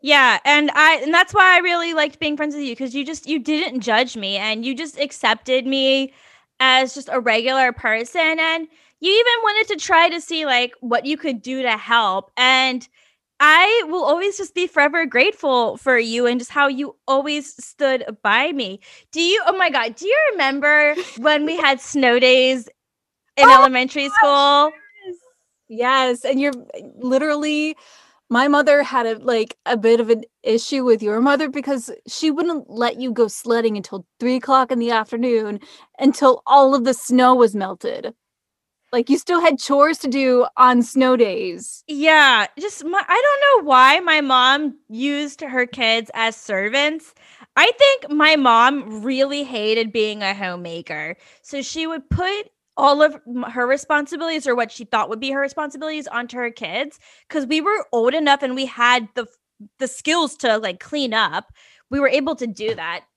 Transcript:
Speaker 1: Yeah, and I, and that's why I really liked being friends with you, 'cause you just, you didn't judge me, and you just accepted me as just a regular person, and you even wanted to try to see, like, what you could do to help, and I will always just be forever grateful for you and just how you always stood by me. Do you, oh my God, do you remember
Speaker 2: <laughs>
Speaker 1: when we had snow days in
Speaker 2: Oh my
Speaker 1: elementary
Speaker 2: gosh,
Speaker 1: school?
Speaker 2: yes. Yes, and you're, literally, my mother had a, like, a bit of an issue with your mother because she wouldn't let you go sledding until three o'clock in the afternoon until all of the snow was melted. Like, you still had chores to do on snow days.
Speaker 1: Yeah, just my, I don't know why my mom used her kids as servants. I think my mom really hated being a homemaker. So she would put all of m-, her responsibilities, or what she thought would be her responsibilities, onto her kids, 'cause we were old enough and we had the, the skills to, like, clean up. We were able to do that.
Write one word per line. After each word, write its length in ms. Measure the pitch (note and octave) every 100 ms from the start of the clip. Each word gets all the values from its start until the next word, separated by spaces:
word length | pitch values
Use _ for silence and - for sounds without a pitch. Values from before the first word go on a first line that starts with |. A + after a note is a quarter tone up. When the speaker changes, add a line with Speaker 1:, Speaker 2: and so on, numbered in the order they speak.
Speaker 1:
Yeah, 360 | C4+ C#4+ B3+ G#3
and 260 | C#4 D4 D4
I, 220 | C#4+ D#4 D#4
and 160 | C4+
that's 220 | E4+ F4+
why 220 | G#4 F#4 F4+
I 20 |
really 340 | F4+ F4 E4+
liked 260 | D#4+ D4+ D4
being 160 | D4+ D4
friends 180 | D4+
with 100 | D4
you, 100 | C#4
'cause 200 | A#3 C4
you 100 | B3+
just, 220 | C#4 D#4+ -
you 120 | D4+
didn't 420 | A#3+ D4+ F#4 B3+
judge 360 | G#3+ A3 B3 A#3
me, 200 | G3 G3
and 260 | G#3+ A3
you 100 | A#3+
just 240 | B3+ D#4 -
accepted 680 | C#4+ - A#3+ G#3+ - B3+ B3+
me 480 | C4+ C4+ C4+ C4+ _ _ _ _ _
as 360 | C4 C4 C4
just 140 | C#4+ -
a 80 | B3+
regular 520 | A#3+ A3+ A#3+ C4 B3+
person, 640 | B3 A#3+ A3 E4+ F4+ D#4+ D#4+
and 260 | D#4+ E4 D#4+ _ _ _
you 120 | E4+
even 300 | G#4 A#4+ A#4+
wanted 260 | A4 G#4 G#4+
to 160 | E4+
try 240 | - E4 E4+
to 120 | E4+
see, 260 | - D#4+ D4+
like, 260 | B3 B3 -
what 240 | B3 A#3 B3
you 100 | D4+
could 240 | D#4+ A#3+
do 180 | A#3+ C4
to 140 | B3+ G#3+
help, 540 | G#3 A#3 G#3 F#3+ G3 -
and 500 | B3+ C4 C4 B3+ - _ _ _ _ _
I 440 | D4 D#4 F#4+ A#4 D#4+
will 160 | F4+
always 320 | C#4 E4 G4 G4
just 160 | F#4
be 120 | - F4+
forever 400 | D#4+ D4 E4 D4+
grateful 720 | A#3+ E4+ G#4+ D4+ B3+ A3+ -
for 200 | C4+ B3
you 280 | A#3 A#3 A#3+
and 120 | B3
just 100 | A#3+
how 180 | D4 C#4+
you 280 | C4+ C#4+ - -
always 460 | C4+ C#4+ D4 C#4+ -
stood 400 | - _ C#4 B3+ A3 G#3+
by 300 | G#3 A3 D4
me. 280 | C#4 G#3 G3 - - _
Do 100 | D#4+
you, 200 | E4+ G#4 -
oh 100 | F#4+
my 140 | F4
God, 240 | C4+ A3+ A3
do 100 | F#4+
you 120 | C#5 D#5
remember 640 | G4 C4+ C#4 D4 D4+ D4 D#4
Speaker 2:
<laughs> 200 | F4+ -
Speaker 1:
when 300 | C#4+ D4+ D4+
we 100 | E4
had 240 | D4+ C4
snow 380 | - C#4+ B3+ A#3+
days 500 | B3+ B3+ C4 C4 A3+ _ _ _ _ _ _ -
in 80 |
Speaker 2:
Oh 20 | C#4
my 80 | C4
Speaker 1:
elementary 520 | C4 B3+ C4 D4+ C#4
Speaker 2:
gosh, 60 |
Speaker 1:
school? 580 | - C#4+ C#4 C#4+ C#4+ D4+ D4+ _ G#4 F#4+
Speaker 2:
yes. 100 | F4 B4+ _ _ _ _
Yes, 560 | A3+ B3 C4+ B3+ B3 C4
and 140 | C4+
you're, 120 | C#4+ B3 - - F#3 -
literally, 800 | B3+ C4 D4+ D4 D4+ D4+ D4+ D#4 _ _ _ _ _
my 180 | A#3 C#4
mother 340 | C#4+ D4 C#4+
had 240 | C#4 A#3+ A3+
a, 120 | A3
like, 360 | B3 A#3 A#3 - -
a 100 | A#3
bit 220 | A3 A#3
of 100 | A3+
an 140 | A3+ A3+ _
issue 420 | - A3+ - C#4
with 180 | B3 A3
your 180 | G#3+ G#3+
mother 280 | C4+ C#4+ D4+
because 420 | C#4+ C#4+ C4+ - - -
she 220 | - D#4
wouldn't 400 | D4 E4+ D#4+ -
let 300 | G#3+ A#3+ -
you 120 | B3+
go 160 | A3+ A3
sledding 480 | - A#3 A#3 A3+ G#3
until 300 | - G3 - _
three 160 | A#3+ B3+
o'clock 340 | B3 C4 B3+
in 60 | B3+
the 100 | A#3
afternoon 680 | A3+ A3 A#3 B3 A3+ G#3+ G3+ - - _ -
until 440 | C4+ - C#4 B3 -
all 280 | C#4 C4+
of 100 | C#4
the 100 | A#3+
snow 400 | B3 - B3+ B3+
was 200 | B3+ A3+ G#3
melted. 580 | F#3+ F#3 - - - A#3 _ _ _ _ _ _ _
Like, 180 | B3 A#3+
you 80 | D4
still 220 | - F4
had 180 | E4+ C#4
chores 400 | - C#4 D4+ D#4+
to 100 | C#4
do 380 | C4+ C4 B3 B3 -
on 260 | B3+ B3
snow 340 | A#3 C4 B3+ B3+
days. 680 | A3 F3+ F#3+ F3 A#3 - -
Speaker 1:
Yeah, 580 | C#4+ D#4 D#4 C#4+ A#3 G3+ -
just 260 | G4 -
my, 180 | D#4 G4 -
I 160 | C4+
don't 420 | C#5+ C#5+ C#5+ C5
know 40 | G3
why 320 | B3+ C4 D#4+
my 200 | F4 D#4
mom 580 | C#4 B3+ B3+ C#4 D4+ - _
used 520 | A3 C#4 C#4+ D4 C#4
her 260 | D4 B3+ B3
kids 440 | C4 A3+ A3+ G#3+
as 220 | - A3+ A3
servants. 800 | - F#3+ G#3 C4 D4 D#4 - _ _ _ - -
I 140 | F#4+ A#4+
think 320 | C#5 C5+ -
my 240 | D4 D4+ D#4
mom 640 | C4 A3+ B3 C#4+ G#3+ A3
really 420 | A3 C4 C4+ C#4+
hated 480 | C4+ A#3+ G#3+ A3 A3
being 300 | A3+ G#3+ G#3
a 120 | G3
homemaker. 840 | G3 F#3+ F3+ F3 E3+ - D3+ D#3 F3+ _ _
So 200 | - C#4
she 240 | - D#4+ D#4+
would 200 | D#4+ _
put 400 | - F4+ G4+ G#4+ _ _ -
all 260 | C#4 C#4+
of 180 | D4+ D4 A#3
m-, 160 | B3
her 240 | B3 A#3+ B3
responsibilities, 800 | C#4 - D4 C#4+ D#4+ E4 D#4 B3+
or 80 |
what 160 | A#3+ A3+
she 120 | -
thought 240 | A3+ A3+ F3
would 120 | A3
be 100 | C4+
her 80 | C4+
responsibilities, 640 | C#4 C#4 D4+ C4 D#4 D#4 C#4
onto 300 | - A#3+ A#3+
her 140 | A#3+
kids, 480 | A#3 E3+ G3 C#4+ _ _ _ _
'cause 180 | D#4 C4
we 140 | D#4
were 260 | E4 G#4+ -
old 220 | A#3+ A#3
enough 280 | D#4 D4 C#4
and 120 | C4+
we 120 | B3+ C4
had 420 | A#3 A#3+ B3 A3
the, 120 | - A#3 _ _ _ G#3 _
the 100 | C4
skills 480 | - - E4+ D4+ -
to, 220 | B3 A3
like, 220 | A3 F#3
clean 320 | - D4 C4
up. 400 | A3 G3 E3 _ _ _ _ _
We 100 | C#4
were 80 | C#4
able 280 | D4 C#4+ D4+
to 100 | A#3
do 280 | G3 G#3+ G#3+
that. 280 | E3 E3+ _